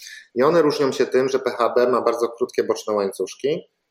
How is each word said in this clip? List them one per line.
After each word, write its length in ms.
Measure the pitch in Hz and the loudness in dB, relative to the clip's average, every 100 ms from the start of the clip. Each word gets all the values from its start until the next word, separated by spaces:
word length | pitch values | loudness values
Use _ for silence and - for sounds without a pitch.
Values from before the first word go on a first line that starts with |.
| - - - 113 | -20 -20 -8 2
i 80 | |
one 180 | 139 170 | 4 4
różnią 300 | 147 - 135 | 4 2 0
się 140 | 123 120 | 0 0
tym, 240 | 127 131 | 2 2
że 100 | 131 | 0
P 120 | 123 | -2
H 220 | 120 113 120 | 0 0 2
B 140 | 120 | 0
ma 120 | 113 | 2
bardzo 280 | 117 113 117 | 0 0 -4
krótkie 340 | - 127 - | -4 -2 -2
boczne 300 | 107 107 110 | -2 -4 -2
łańcuszki 760 | 104 98 - 92 - 135 175 - _ _ | -2 -2 -4 -8 -4 -4 -4 -8 _ _